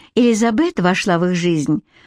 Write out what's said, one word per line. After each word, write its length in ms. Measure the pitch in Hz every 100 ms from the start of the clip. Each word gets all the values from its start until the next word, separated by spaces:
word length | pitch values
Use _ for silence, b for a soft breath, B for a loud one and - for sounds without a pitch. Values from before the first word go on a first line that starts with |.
| b
Элизабет 640 | 220 240 214 233 220 339 -
вошла 400 | 180 185 202 170
в 80 | 180
их 80 |
жизнь 480 | 180 175 160 139 151 b b